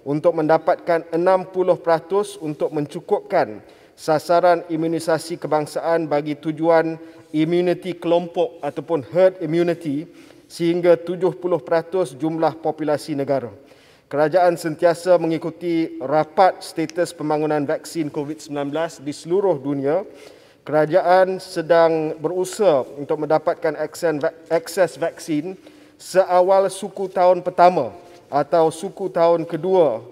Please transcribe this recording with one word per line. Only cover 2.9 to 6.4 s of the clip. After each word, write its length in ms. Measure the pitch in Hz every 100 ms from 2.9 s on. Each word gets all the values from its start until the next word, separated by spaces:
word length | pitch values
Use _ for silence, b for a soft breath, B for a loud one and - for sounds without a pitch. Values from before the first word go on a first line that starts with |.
| 170 - 202 - 180 117 107 - B B
sasaran 680 | _ - 151 - 170 180 170 170
imunisasi 640 | 160 165 165 165 156 - 175
kebangsaan 720 | 151 151 151 156 147 165 156
bagi 320 | 147 151
tujuan 560 | 143